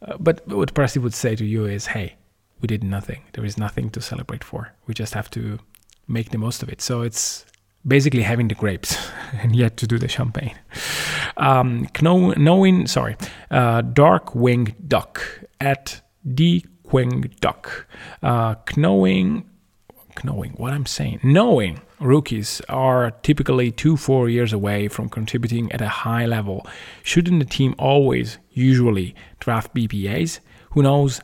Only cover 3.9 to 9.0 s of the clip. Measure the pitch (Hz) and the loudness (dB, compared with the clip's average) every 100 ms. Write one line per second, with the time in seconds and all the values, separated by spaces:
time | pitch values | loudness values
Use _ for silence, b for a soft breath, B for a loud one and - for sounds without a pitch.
3.9 | 113 - - - - - - 113 _ - | -8 -10 -10 -10 -12 -12 -14 -14 _ -12
4.9 | 110 110 107 - 117 110 107 - _ _ | -8 -8 -8 -8 -10 -8 -10 -14 _ _
5.9 | _ - 117 113 107 113 - 120 - - | _ -6 -6 -4 -4 -4 -6 -10 -10 -6
6.9 | 120 117 - - - - _ _ _ 131 | -4 -4 -6 -6 -8 -16 _ _ _ 2
7.9 | 139 131 123 104 120 113 107 104 90 - | 2 4 2 0 0 0 0 -2 -4 -6
8.9 | - | -8